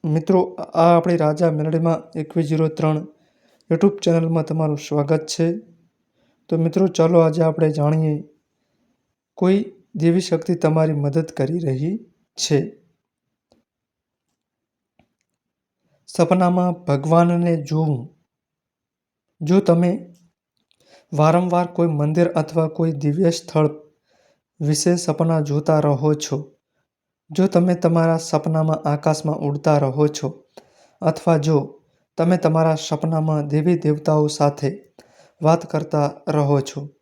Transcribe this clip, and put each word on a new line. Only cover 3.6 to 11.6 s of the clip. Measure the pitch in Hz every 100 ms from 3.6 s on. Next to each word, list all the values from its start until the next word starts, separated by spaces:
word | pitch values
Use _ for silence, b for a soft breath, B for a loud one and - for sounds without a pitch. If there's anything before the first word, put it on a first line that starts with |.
| _
YouTube | 165 202 202
ચેનલમાં | - 170 165 165 156
તમારું | 160 156 147
સ્વાગત | - 147 143 156 156
છે. | - 170 202 - _ _ _ _ _ _ _ _
તો | 165
મિત્રો, | 165 175 190
ચાલો | 180 165 170
આજે | 160 160
આપણે | 160 160 156
જાણીએ | 151 147 156 156 151 - _ _ _ _ _ _ _ _ _ _ -
કોઈ | 185 196 - - _ -
દેવી | 165 175
શક્તિ | 180 160 165 170
તમારી | 160 160 160
મદદ | 147 143 147 160
કરી | - 139
રહી | 170